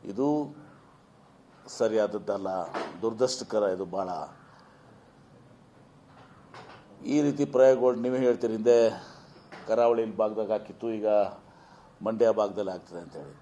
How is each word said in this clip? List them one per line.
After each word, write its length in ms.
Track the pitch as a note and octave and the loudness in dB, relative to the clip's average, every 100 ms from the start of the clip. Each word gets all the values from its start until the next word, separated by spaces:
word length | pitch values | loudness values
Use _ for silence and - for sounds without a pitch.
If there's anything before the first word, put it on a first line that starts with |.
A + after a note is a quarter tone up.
ಇದು 520 | - G2 C#3 D3+ C#3+ - - - - - _ _ _ - _ - - | -10 -4 -2 -2 -4 -12 -20 -20 -20 -20 _ _ _ -20 _ -20 -20
ಸರಿಯಾದದ್ದಲ್ಲ, 840 | - A#2 A2 G#2 G#2 F2+ G2+ F#2+ F#2 E2+ - - - | -2 0 2 0 -2 -6 -6 -4 -4 -6 -8 -10 -6
ದುರದೃಷ್ಟಕರ. 600 | A2+ A2+ B2 - - G#2+ | -6 0 -2 -2 -4 -2
ಇದು 220 | G2+ F#2 | 0 -2
ಭಾಳ 240 | F#2 F#2 F#2 E2+ D2+ - - - - - - - - - - - - - - - - - - - - - - - - - - - - | -6 -6 -6 -6 -10 -14 -20 -20 -20 -20 -20 -20 -20 -20 -20 -20 -20 -20 -20 -20 -20 -20 -20 -20 -20 -20 -20 -20 -20 -20 -20 -14 -2
ಈ 140 | C#3+ | 0
ರೀತಿ 240 | C#3+ C#3+ | 2 0
ಪ್ರಯೋಗಗಳು 500 | C#3+ B2+ C3 B2+ B2 | 0 6 6 8 4
ನೀವೇ 240 | A#2 B2 B2+ | 2 -2 2
ಹೇಳ್ತೀರಿ, 340 | B2+ A#2 A#2 | 2 2 -2
ಹಿಂದೆ 380 | A2 A2 A#2 A2+ G#2+ - - - - - - - | 0 4 6 6 0 -14 -20 -20 -20 -20 -18 -4
ಕರಾವಳಿ 500 | A2+ A#2 A#2 A2 G2+ | 2 4 2 -2 0
ಭಾಗದಾಗ 360 | G#2+ G#2+ G#2 | -2 0 -2
ಹಾಕಿತ್ತು, 380 | G#2+ - - A#2 | -2 -4 -10 -6
ಈಗ 160 | A2 G#2+ G#2 F#2+ - - - - - - - | -2 2 2 2 -4 -20 -20 -20 -20 -20 -8
ಮಂಡ್ಯ 260 | G#2+ A2+ A2+ | -6 2 2
ಭಾಗದಲ್ಲಿ 400 | G#2+ G#2 F#2+ G2 | 4 0 -2 -6
ಆಗ್ತದೆ 300 | F2+ E2+ E2+ | -8 -12 -16
ಅಂತೇಳಿ. 380 | E2 - C#2+ C#2+ | -14 -16 -16 -20